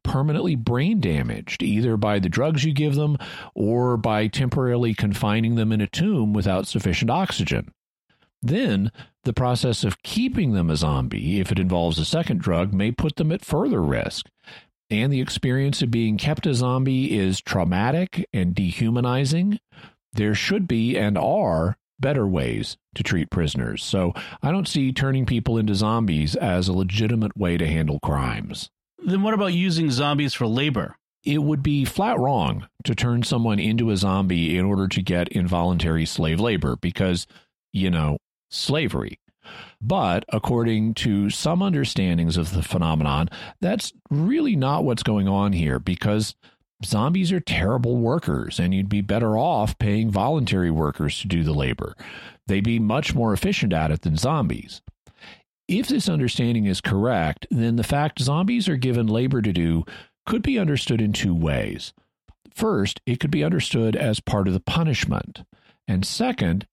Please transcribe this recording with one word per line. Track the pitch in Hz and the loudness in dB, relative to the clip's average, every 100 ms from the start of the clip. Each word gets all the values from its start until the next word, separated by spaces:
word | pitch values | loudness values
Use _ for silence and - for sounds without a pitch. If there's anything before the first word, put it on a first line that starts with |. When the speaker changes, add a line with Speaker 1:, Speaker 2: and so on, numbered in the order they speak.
Speaker 1:
permanently | - 135 151 151 180 | -2 0 0 0 0
brain | 135 113 120 165 220 | 0 0 0 2 2
damaged, | 104 76 117 - - - | 2 0 -2 -6 -8 -4
either | - 104 120 110 | 0 2 2 2
by | 107 104 | 2 2
the | 92 | 0
drugs | 80 151 156 | 0 0 0
you | 156 | 0
give | 143 151 | 0 0
them | 139 151 143 - - - | 2 0 -2 -4 -16 -10
or | - 104 120 123 120 | -2 0 2 2 2
by | 113 107 110 | 2 2 0
temporarily | - 131 - 127 120 120 | 0 0 0 2 2 2
confining | 107 101 98 107 107 113 117 | 0 0 0 2 2 2 2
them | 110 | 2
in | 110 | 2
a | 101 | 0
tomb | - 190 180 107 | 0 0 2 2
without | 107 107 92 95 | 2 2 0 -2
sufficient | 110 95 85 113 | -2 0 0 0
oxygen. | 156 190 - 87 58 - - _ _ _ _ _ _ | 0 -2 -2 -2 -2 -6 -16 _ _ _ _ _ _
Then, | 123 190 254 98 107 - - _ | -2 0 0 0 -2 -4 -20 _
the | 127 | -4
process | - 123 120 127 110 | 0 2 2 0 0
of | 110 - | -2 -4
keeping | - 220 254 254 147 | -4 0 0 2 2
them | 101 85 | 2 2
a | 76 | 2
zombie, | 80 69 62 50 67 101 | 2 0 0 -2 0 0
if | 90 | 0
it | 98 | 0
involves | 92 87 85 80 | 2 2 2 0
a | |
second | 78 160 170 87 | 0 -2 0 -2
drug, | 90 85 95 | 0 0 0
may | 95 107 | 0 0
put | 120 160 - | -2 -2 0
them | 156 | -2
at | 180 | -2
further | - 147 269 143 | -2 -2 0 0
risk. | 76 60 - - - _ - - - _ - | 2 0 -2 -8 -12 _ -20 -20 -20 _ -4
And | 104 131 | 0 0
the | 135 | 0
experience | 127 - 131 131 139 - | -2 -2 0 0 0 0
of | 123 | 0
being | 113 110 107 | 2 2 0
kept | 147 151 170 | 0 -2 0
a | |
zombie | 123 123 131 131 131 139 110 | 0 2 2 2 0 0 2
is | 95 95 | 0 0
traumatic | - 98 87 90 117 156 185 - - | -2 0 2 2 2 0 -2 -4 -4
and | 95 90 | -2 0
dehumanizing. | 95 92 - 113 120 123 127 135 160 196 214 _ - - _ _ | 0 -2 0 0 0 0 0 0 0 0 -2 _ -20 -20 _ _
There | - 104 101 | -2 0 0
should | - - 180 | 0 0 0
be | 117 117 131 | 0 2 2
and | 104 98 | 2 2
are | - 190 143 80 85 - _ - | 2 0 2 2 0 -2 _ -4
better | 131 139 101 | 0 2 2
ways | 87 62 52 - - _ | 0 0 -4 -6 -12 _
to | - | -6
treat | - 90 76 | -2 0 0
prisoners. | 85 78 65 58 52 | 0 0 -2 -4 -6
So | - 95 87 - - - | -4 0 0 -2 -10 -6
I | 143 | -2
don't | 190 165 | -2 -2
see | 151 131 | -2 0
turning | 127 135 131 120 | 0 0 0 0
people | 120 113 113 | 0 0 0
into | 107 | 2
zombies | 98 107 113 107 78 76 - | 2 2 2 2 2 0 0
as | 107 90 92 | 0 0 2
a | |
legitimate | 92 92 104 110 113 104 - | 0 0 0 0 0 -2 -2
way | 90 87 | 0 0
to | 82 | 0
handle | 80 78 71 | 0 0 -2
crimes. | - 71 65 53 - - - _ _ - | -2 -2 -2 -4 -8 -10 -14 _ _ -8
Speaker 2:
Then | 339 190 | -2 0
what | 208 | 2
about | 220 196 | 0 0
using | 170 190 165 156 | 0 0 2 0
zombies | 123 147 147 143 | 2 0 0 0
for | - 117 | 0 0
labor? | 120 147 110 - - _ _ | 2 2 0 -4 -10 _ _
Speaker 1:
It | - 147 | -2 0
would | 147 151 | 2 0
be | 143 143 | 2 2
flat | 131 - 135 139 | 0 0 0 0
wrong | 131 127 73 50 - - | 0 2 0 -2 -8 -8
to | - | -4
turn | 120 120 120 | -2 0 0
someone | 117 123 113 101 | 0 0 0 0
into | 110 113 113 | 0 0 2
a | 98 | 2
zombie | 98 95 95 87 82 90 | 2 2 2 2 2 2
in | |
order | 95 98 92 | 2 2 0
to | - | 0
get | 92 87 85 | 0 0 0
involuntary | 104 90 87 87 87 80 80 80 | 0 0 2 2 2 2 0 0
slave | - 80 82 | 0 0 2
labor | 117 95 69 58 | 0 0 -2 -2
because, | 87 - 95 87 - - _ _ _ | -4 0 0 0 -4 -18 _ _ _
you | 95 92 | -2 0
know, | 85 76 73 _ _ - | 2 2 -2 _ _ -14
slavery. | - - 147 139 65 52 - _ _ - - - - | -6 -2 0 0 -2 -6 -10 _ _ -20 -20 -20 -8
But | 110 190 104 90 - | -2 0 2 0 -2
according | 110 - 120 113 110 110 | -2 0 0 2 2 0
to | 110 127 101 101 | 0 0 2 0
some | - 151 170 | 0 -2 0
understandings | 196 151 - - 92 85 82 85 | 0 0 0 0 0 2 2 0
of | 80 | -2
the | 87 | -2
phenomenon, | 80 90 82 80 73 69 87 - - - | -2 0 0 2 0 0 -2 -6 -16 -4
that's | 175 202 - - - | -2 -2 -6 -12 -4
really | 147 175 311 294 165 | -2 0 0 0 0
not | 131 156 | 0 0
what's | 143 113 | 0 0
going | - 104 98 | 0 2 2
on | 98 101 | 2 2
here | 90 78 64 | 0 0 0
because | 95 87 107 107 107 - - _ _ - | -2 -2 0 0 -2 -8 -20 _ _ -12
zombies | - 107 131 190 175 | -4 0 2 2 0
are | 185 | 0
terrible | - 82 92 127 120 123 | -2 -2 0 0 0 2
workers | 117 160 - 69 - - | 2 0 0 -2 -2 -2
and | 87 | 0
you'd | 95 98 | 0 0
be | 104 | -2
better | 98 104 113 110 | 0 0 2 0
off | 156 139 107 - | 0 0 0 -2
paying | 107 104 113 | 0 0 2
voluntary | 98 117 156 117 92 87 | 2 2 0 0 2 2
workers | 80 76 - 73 - | 2 0 0 -4 -4
to | 95 | -2
do | 85 | 0
the | 78 | 0
labor. | 73 65 - - - - - - - - | 0 0 -2 -8 -12 -18 -18 -20 -10 -2
They'd | 98 | 0
be | 107 117 | 2 0
much | 104 123 151 | 0 0 0
more | - 113 | 0 0
efficient | 95 185 202 113 | 0 -2 0 0
at | 82 78 | 0 0
it | 78 | 0
than | 85 78 | -2 0
zombies. | 120 156 90 55 - - - - _ - - - _ _ - | 0 0 -2 -4 -10 -20 -20 -20 _ -20 -20 -20 _ _ -4
If | 190 254 | -2 0
this | 262 190 | 0 0
understanding | 156 123 - 120 117 101 | 0 0 0 0 2 0
is | 90 | 0
correct, | - 98 117 107 78 - - | 0 2 2 2 0 -2 -4
then | 123 117 117 | 0 0 0
the | |
fact | 110 143 147 - | 0 0 0 -2
zombies | 131 151 196 240 190 | 0 0 2 0 0
are | 139 | 0
given | 127 120 110 | 0 2 2
labor | 113 131 131 | 2 2 0
to | 107 | 0
do | 87 82 82 - - - _ | 2 2 2 -2 -10 -20 _
could | - 226 | -4 -2
be | 277 247 | 0 0
understood | 170 139 - 117 | 2 0 0 0
in | 107 | 0
two | 98 98 | 0 0
ways. | 85 80 65 52 - - - _ _ _ - - | 2 2 0 -2 -8 -12 -20 _ _ _ -20 -14
First, | - 220 151 98 - - | -2 0 2 0 -2 -2
it | 123 | -2
could | 147 | 0
be | 147 | 0
understood | 147 175 - - 113 - | 0 0 0 0 2 2
as | 123 107 | 0 -2
part | - 104 95 | -2 0 2
of | |
the | 92 | 0
punishment. | - 165 160 123 - - - - - _ _ _ - | 0 0 0 0 -2 -4 -6 -14 -20 _ _ _ -4
And | 92 | -2
second, | - - 247 - 87 92 - | -2 -2 -2 0 0 0 -4